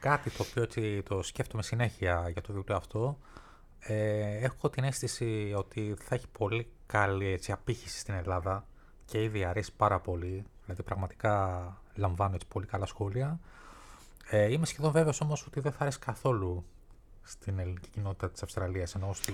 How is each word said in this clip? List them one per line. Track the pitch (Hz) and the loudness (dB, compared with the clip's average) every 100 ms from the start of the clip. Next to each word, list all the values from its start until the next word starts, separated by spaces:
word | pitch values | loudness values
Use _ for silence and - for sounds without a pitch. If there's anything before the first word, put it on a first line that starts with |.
πω | 139 | 2
κάτι | 143 117 | 2 2
το | - - | -4 -2
οποίο | 123 | 0
έτσι | 117 - 107 101 - | 0 0 0 -2 0
το | 95 | -2
σκέφτομαι | 90 - - 107 | -2 -4 -4 -2
συνέχεια | - 113 117 - 90 87 87 | 0 2 2 2 2 4 2
για | 85 | -2
το | - | -4
βιβλίο | 98 95 95 | -4 0 0
αυτό. | - 107 127 143 - - - - - - | 0 0 0 -2 -10 -20 -20 -20 -20 -12
Ε, | - 107 107 107 104 104 | -2 0 2 2 0 0
έχω | 127 - 147 | -2 0 -2
την | - | 0
αίσθηση | 135 - 120 - 117 107 104 101 | -2 -2 -4 -2 -2 0 0 -2
ότι | - - 104 101 | -2 -4 -4 -4
θα | - 127 | -2 -4
έχει | - - | -4 -2
πολύ | 101 113 - - - | 0 0 -4 -12 0
καλή, | 107 98 98 98 | 4 4 4 2
έτσι, | 92 - | 0 -2
απήχηση | 98 - - - - | -4 -2 -4 -4 -8
στην | - | -4
Ελλάδα | 98 87 92 92 98 - - - - - | -4 0 0 0 -2 -4 -18 -20 -20 -4
και | 107 | 0
ήδη | 110 107 | 0 2
αρέσει | 90 95 - - | 0 0 -2 4
πάρα | 104 92 | 4 4
πολύ. | - 87 87 95 101 - | 0 -2 -2 -6 -8 -14
Δηλαδή, | - 90 | -10 -8
πραγματικά | - 95 92 - 107 104 95 90 90 95 - - | -4 -2 -4 0 2 4 4 0 -4 -10 -10 0
λαμβάνω, | 98 87 98 | 2 4 2
έτσι, | 92 - | 0 -4
πολύ | 104 98 | -6 -4
καλά | 98 98 | -2 -2
σχόλια. | - 101 113 139 165 - - - - - - - - - | -2 -2 0 -2 -2 -8 -20 -20 -20 -20 -20 -20 -18 2
Ε, | 107 104 | 6 6
είμαι | 147 165 | 4 0
σχεδόν | - 151 | 2 4
βέβαιος | 151 156 139 | 6 6 4
όμως | 151 151 - | 0 0 -4
ότι | 147 | -2
δεν | 143 | -2
θα | - | 0
αρέσει | 139 131 | -2 -2
καθόλου | - 110 135 113 92 90 87 - - - - - - | -4 0 2 4 2 -2 -6 -14 -20 -20 -20 -20 -18
στην | - 101 95 | -10 -4 -2
ελληνική | 90 87 - | -2 -4 -6
κοινότητα | - 101 95 90 | -4 -4 -2 -4
της | - | -4
Αυστραλίας, | 101 - 92 92 85 95 | -6 -2 -2 -2 -2 -2
ενώ | 98 | -4
στη, | 95 - | -2 -4